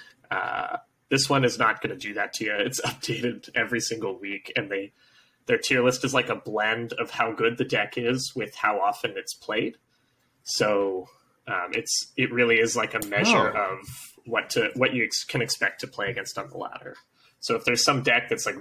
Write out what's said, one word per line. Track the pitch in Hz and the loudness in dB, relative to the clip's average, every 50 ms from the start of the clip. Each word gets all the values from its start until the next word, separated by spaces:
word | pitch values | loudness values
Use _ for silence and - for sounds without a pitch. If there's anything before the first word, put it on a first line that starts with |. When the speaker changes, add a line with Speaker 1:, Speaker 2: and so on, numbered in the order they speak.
| - - - _ _ - | -20 -20 -20 _ _ -6
Speaker 1:
Uh, | - 190 - - - - - - - - - _ _ _ _ - | -4 -4 -2 -2 -2 -4 -4 -4 -6 -8 -10 _ _ _ _ 0
this | - 139 - - | 0 2 2 4
one | 143 139 131 | 4 4 4
is | 120 107 110 | 4 4 4
not | 123 110 107 - | 2 2 2 2
gonna | - 110 104 | -2 -6 -6
do | 92 87 107 101 | -6 -8 -6 -4
that | 104 101 98 - | -4 -4 -4 -4
to | - 113 | -4 -4
you. | 107 104 | -2 0
It's | 101 104 120 131 - | 0 0 0 -2 -2
<laughs> | - | -4
updated | - - - - - 123 113 120 120 113 104 - - - | -4 -4 -4 -4 -4 -4 -2 -2 -2 -2 -4 -8 -6 -2
every | 123 113 104 123 117 | -2 -2 0 0 -2
single | 110 - 117 113 107 101 95 90 | -2 -2 -4 -4 -4 -4 -6 -6
week, | 98 101 101 98 - - - | -8 -8 -8 -8 -8 -6 -4
and | 123 107 98 | -4 -2 -2
they, | 98 98 98 104 _ _ _ _ _ _ _ _ _ _ _ - | -4 -4 -4 -6 _ _ _ _ _ _ _ _ _ _ _ 2
their | 123 113 | 2 2
tier | - - 139 127 123 | 2 2 4 4 6
list | 127 123 - - | 4 4 2 2
is, | 131 131 | 2 2
like, | 127 123 - | 2 2 2
a | - | 0
blend | - - - 107 107 107 107 113 113 117 113 - | -4 -4 -2 0 2 2 2 2 0 -2 -4 -4
of | - 113 110 | -4 -6 -2
how | - - 120 113 110 | 0 0 0 0 2
good | - 117 113 120 - | 2 2 2 2 2
the | 127 | 0
deck | 131 131 113 104 104 - - | 0 0 0 0 -2 -2 -2
is | 120 117 127 131 131 - - | 0 0 0 0 -2 -4 -6
with | 127 107 104 - | -6 -6 -6 -4
how | - - 107 104 101 | 0 2 2 2 4
often | 95 101 104 - - 117 101 95 | 2 2 2 0 -2 -6 -6 -6
it's | 92 - - | -10 -10 -12
played. | - - - 107 110 - 214 240 _ _ _ _ _ _ _ _ _ _ _ _ _ _ | -12 -8 -4 -2 -2 -2 -2 -4 _ _ _ _ _ _ _ _ _ _ _ _ _ _
So, | - - - 113 107 104 101 98 98 95 92 92 - _ _ _ _ _ _ _ - | -6 -2 0 2 2 4 2 2 0 0 -4 -6 -10 _ _ _ _ _ _ _ -6
um, | 107 92 90 - | -4 -4 -4 -2
it's, | - 117 113 - - - - - _ - | -4 -4 -4 -2 -4 -4 -4 -4 _ -2
it | 127 123 | 0 0
really | 120 120 120 117 117 113 | 2 4 4 6 6 6
is, | 113 113 113 | 4 4 2
like, | 117 110 107 - | 0 -2 -2 -2
a | 113 107 101 | -4 -4 -2
measure | 101 104 - 220 233 180 113 104 - 107 | 0 2 4 4 6 6 4 4 2 0
Speaker 2:
Oh. | 104 95 95 95 | -2 -2 -4 -6
Speaker 1:
of | - - - - - - - _ - | -10 -12 -16 -16 -16 -20 -20 _ -8
what | - 113 107 - - | -4 -2 -2 0 0
to, | - 123 113 104 - | 0 0 0 0 2
what | 123 127 127 - | 2 2 2 2
you | 123 113 | 2 0
ex-, | 104 - - - | 0 -2 -4 -4
can | - - 135 | -2 -2 -2
expect | 117 113 - - - 98 - - | 0 -2 -2 0 -2 -2 -2 -4
to | - - | -10 -12
play | - - 104 98 | -8 -6 -4 -4
against | 95 98 98 - - - | -4 -4 -6 -8 -6 -8
on | - - | -8 -8
the | - 95 | -8 -8
ladder. | 95 - - - - - - - - _ _ _ _ _ _ _ | -8 -8 -8 -10 -14 -14 -16 -16 -20 _ _ _ _ _ _ _
So | - - 117 | -4 -2 -2
if | 113 - | 0 0
there's | - 120 113 - | 2 2 4 4
some | - 143 131 131 | 4 4 4 4
deck | 135 120 117 117 - | 4 4 2 2 0
that's, | 113 107 - | -2 -2 -2
like, | - 98 95 | -2 -4 -4